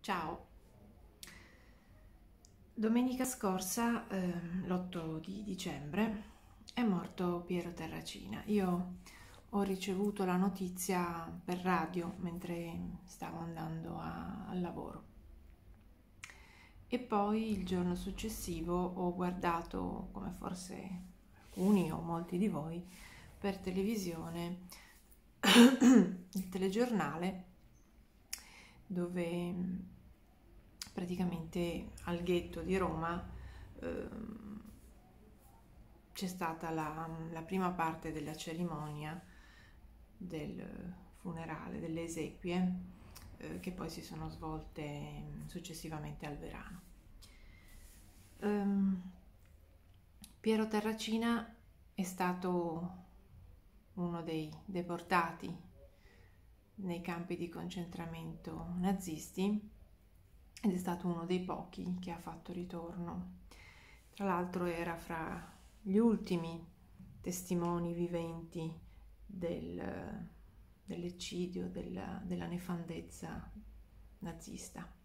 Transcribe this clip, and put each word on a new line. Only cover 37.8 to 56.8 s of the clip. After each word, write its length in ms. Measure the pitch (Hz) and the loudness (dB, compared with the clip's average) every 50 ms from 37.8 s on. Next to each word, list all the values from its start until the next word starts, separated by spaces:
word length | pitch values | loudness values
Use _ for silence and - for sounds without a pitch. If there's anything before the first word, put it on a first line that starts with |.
| 165 160 160 165 - 165 | 2 2 2 -2 -4 -4
della 240 | 151 156 147 147 160 | -4 -2 -4 -4 -6
cerimonia 840 | 156 - 170 160 165 180 170 160 147 151 151 147 147 151 151 160 180 - - - - - - - - - - - - - - - - - - - | -6 -6 -6 -2 -2 0 0 0 -2 -4 -6 -6 -6 -6 -6 -6 -8 -10 -14 -20 -20 -20 -20 -20 -20 -20 -20 -20 -20 -20 -20 -20 -20 -20 -20 -14
del 800 | - 185 180 170 156 147 139 - - - 50 - - - - 180 - - - - - | -12 -10 -6 -6 -4 -4 -6 -6 -8 -8 -8 -10 -10 -8 -10 -10 -12 -14 -20 -20 -10
funerale, 600 | - 175 165 165 165 165 156 - - - - - | -8 -6 -6 -4 -4 -6 -6 -6 -6 -6 -6 -4
delle 240 | 165 165 160 165 165 | -4 -2 -2 -4 -4
esequie, 680 | 165 165 165 156 - - - - 180 175 185 185 180 180 185 - - - - - - - - - - - - | -4 -4 -4 -4 -4 -6 -6 -4 0 2 4 4 4 2 0 -4 -8 -12 -14 -16 -16 -16 -16 -14 -14 -14 -10
eh, 220 | - 151 160 180 | -8 -8 -8 -6
che 120 | 180 185 | -6 -6
poi 180 | 180 180 - 165 | -6 -4 -6 -6
si 120 | 160 - 160 | -6 -8 -10
sono 260 | - 170 156 160 160 | -10 -8 -6 -6 -6
svolte, 540 | 160 160 165 160 156 160 - - - - 151 | -6 -6 -6 -6 -6 -6 -8 -8 -8 -6 -6
mm, 640 | 147 147 147 147 151 147 147 147 151 147 151 151 151 | -4 -4 -6 -6 -8 -8 -10 -10 -8 -8 -8 -10 -8
successivamente 800 | - 180 175 - 165 - - 170 170 151 151 147 147 - - | -8 -8 -8 -8 -10 -8 -8 -6 -6 -6 -6 -6 -8 -6 -6
al 120 | 147 143 147 | -6 -6 -6
Verano. 440 | - - - - - - - 180 - - - - - - - - - - - - - - - - - - - - - - - - - - - - - - - - | -8 -8 -10 -10 -10 -10 -12 -12 -14 -16 -20 -20 -20 -20 -20 -20 -18 -20 -20 -20 -20 -20 -20 -20 -20 -18 -18 -18 -18 -18 -18 -18 -20 -20 -20 -20 -20 -20 -12 -2
Ehm, 720 | - 208 208 208 202 202 202 196 196 196 190 180 180 185 - - - - - - - - - - - - - - - - - - - - - - - - - - | 0 2 4 4 4 4 4 6 6 6 4 2 -2 -10 -14 -14 -20 -20 -20 -20 -20 -20 -20 -20 -20 -20 -20 -20 -20 -20 -20 -20 -20 -20 -20 -20 -20 -20 -20 -2
Piero 280 | - 220 220 220 220 214 | 2 4 4 4 4 4
Terracina 880 | 214 208 208 214 220 220 - 220 220 226 226 233 233 226 226 - - - - - - - - - - | 2 2 2 2 -2 -2 -2 0 0 2 4 4 2 2 0 -4 -12 -18 -20 -20 -20 -20 -20 -14 -2
è 100 | - 190 | -2 -2
stato 960 | 175 - - 185 180 180 180 185 180 180 180 170 170 165 165 175 180 - - - - - - - - - - - - - - - - - - - - - | -2 0 0 2 2 2 2 0 2 2 2 2 0 -2 -2 -4 -4 -6 -10 -16 -18 -20 -20 -20 -20 -20 -20 -20 -20 -20 -20 -20 -20 -20 -20 -20 -12 -4
uno 280 | 185 175 175 170 170 165 | -2 0 0 0 -2 -2
dei 280 | 165 160 160 156 151 156 - - | 0 0 0 0 -2 -6 -12 -10
deportati 1080 | - 190 180 175 175 175 170 - - 190 180 170 165 165 - - - 170 - - - - - - - - - - - - - - - - - - - - - - - - | -4 -2 -2 0 0 -2 -4 0 4 6 6 6 4 0 -6 -6 -6 -6 -8 -10 -16 -18 -18 -20 -20 -20 -20 -20 -20 -20 -20 -20 -20 -20 -20 -20 -20 -20 -20 -20 -20 -12
nei 260 | - | -8